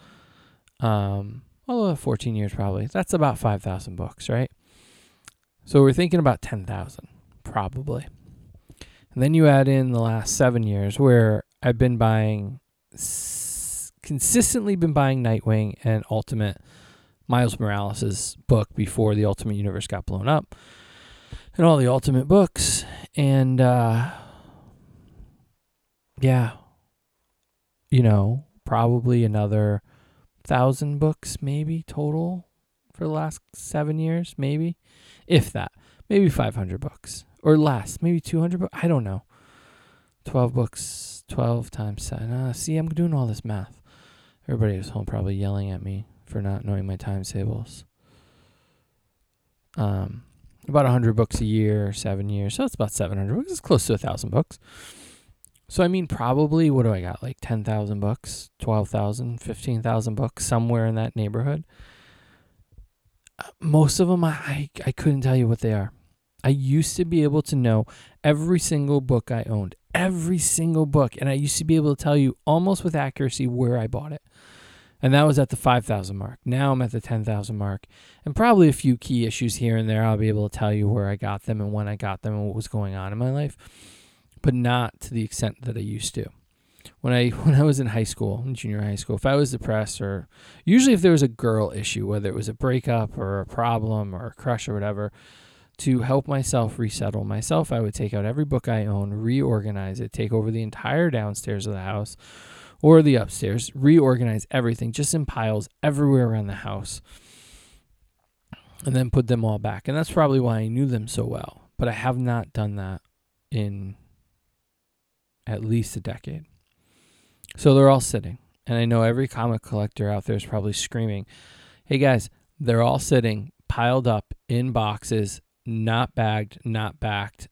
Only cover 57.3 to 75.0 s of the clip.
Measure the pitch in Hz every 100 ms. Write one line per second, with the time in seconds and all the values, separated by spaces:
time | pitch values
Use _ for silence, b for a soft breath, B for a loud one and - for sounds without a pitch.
57.3 | - - 113 104 107 104 104 101 117 -
58.3 | - - _ - 107 101 107 104 107 123
59.3 | 117 - - - 117 113 113 113 107 117
60.3 | - - 120 117 120 113 110 113 113 104
61.3 | 110 131 151 160 b b b b b b
62.3 | b b b _ - - _ _ _ _
63.3 | - - _ 160 151 147 - 180 180 170
64.3 | 151 - 143 143 - - - 156 139 131
65.3 | 131 117 113 117 107 98 - _ _ _
66.3 | _ 139 139 131 147 156 - 175 170 147
67.3 | 151 - 139 120 110 107 B B B 151
68.3 | 147 160 180 - 156 143 143 131 123 -
69.3 | 117 110 107 92 - _ 170 185 180 165
70.3 | 180 139 - 165 160 151 147 131 - 135
71.3 | 139 143 - 160 160 151 139 151 147 135
72.3 | - - 156 185 190 180 156 139 - 135
73.3 | - 131 120 123 123 110 120 147 147 -
74.3 | B B B B B B B